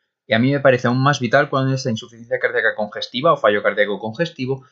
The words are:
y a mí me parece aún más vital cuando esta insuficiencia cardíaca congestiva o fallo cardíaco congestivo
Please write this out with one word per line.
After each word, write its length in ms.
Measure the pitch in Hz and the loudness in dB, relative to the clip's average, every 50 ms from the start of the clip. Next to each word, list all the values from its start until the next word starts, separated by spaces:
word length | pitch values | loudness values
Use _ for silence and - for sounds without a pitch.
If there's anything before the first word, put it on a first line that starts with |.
| _ _ _ _ _ | _ _ _ _ _
y 80 | - 110 | -2 0
a 40 | 113 | 2
mí 140 | 123 131 | 2 2
me 80 | 143 139 | 2 4
parece 280 | 135 139 127 123 - 120 | 4 4 4 4 2 0
aún 140 | 123 131 | 0 2
más 180 | 131 143 143 - | 2 0 0 0
vital 280 | 123 113 127 139 147 - | -2 2 2 2 2 2
cuando 240 | - 135 131 135 | 0 -2 0 0
esta 160 | 135 131 - 131 | -2 -2 -2 -4
insuficiencia 500 | 113 110 - - 117 113 117 120 127 123 | -4 -6 -8 -14 -20 -14 -8 -6 -4 -2
cardíaca 360 | - 120 117 120 110 110 - | -2 -2 0 0 0 0 0
congestiva 580 | - 107 104 - 107 104 - - 135 139 165 | -2 -6 -8 -8 -12 -12 -8 -6 0 2 2
o 40 | 156 | 2
fallo 260 | - - 107 104 101 | 4 2 2 2 2
cardíaco 360 | 101 104 98 107 104 101 101 95 | 0 0 2 2 0 0 -2 -6
congestivo 680 | 110 110 110 160 170 160 - - 131 123 135 131 - _ | -8 -8 -4 -4 -6 -6 -6 -8 -6 -6 -6 -8 -10 _